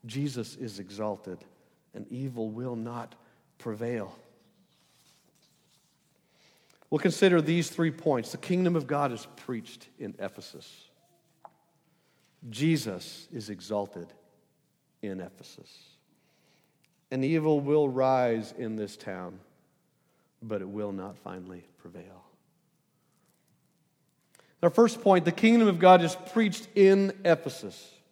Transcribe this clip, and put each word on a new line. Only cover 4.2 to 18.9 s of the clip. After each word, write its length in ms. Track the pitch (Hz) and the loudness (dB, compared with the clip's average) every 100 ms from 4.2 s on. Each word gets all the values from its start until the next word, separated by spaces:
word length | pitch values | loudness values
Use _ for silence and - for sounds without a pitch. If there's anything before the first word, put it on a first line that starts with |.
| - _ _ _ _ _ _ _ _ _ _ _ _ _ _ _ _ _ _ _ _ _ _ _ _ _ _ | -20 _ _ _ _ _ _ _ _ _ _ _ _ _ _ _ _ _ _ _ _ _ _ _ _ _ _
We'll 100 | 151 | 0
consider 420 | 180 - 196 175 | 0 4 6 6
these 280 | 156 170 160 | 4 0 -2
three 220 | - 165 | 0 -2
points. 400 | 135 160 131 110 | 0 0 0 -2
The 60 | - | -10
kingdom 380 | - 180 180 170 | -2 2 2 0
of 120 | 135 | -2
God 240 | 147 143 | -2 -2
is 160 | 113 - - | -4 -12 -18
preached 540 | - 120 - - - _ | -10 -10 -10 -20 -20 _
in 160 | 101 - | -14 -10
Ephesus. 680 | 98 - - - - - - _ _ _ _ _ - _ _ _ _ _ _ _ _ _ 120 | -12 -12 -20 -20 -20 -20 -20 _ _ _ _ _ -20 _ _ _ _ _ _ _ _ _ -16
Jesus 760 | 110 156 156 113 92 - - - | -2 0 2 -2 -10 -12 -18 -14
is 180 | 139 104 | -14 -12
exalted 580 | 95 95 104 101 - 85 - _ _ _ _ _ _ _ _ | -14 -6 -6 -6 -10 -16 -20 _ _ _ _ _ _ _ _
in 180 | 107 95 | -10 -10
Ephesus. 580 | 87 - - - - - - _ _ _ _ _ _ _ _ _ _ _ _ | -12 -18 -20 -20 -20 -20 -20 _ _ _ _ _ _ _ _ _ _ _ _
And 140 | 131 135 | -4 0
evil 340 | 165 156 147 | 0 2 2
will 300 | 143 151 143 | 4 2 2
rise 640 | 127 131 131 123 113 104 - | 2 2 4 2 0 -4 -10
in 180 | 117 110 | -8 -6
this 180 | 101 | -8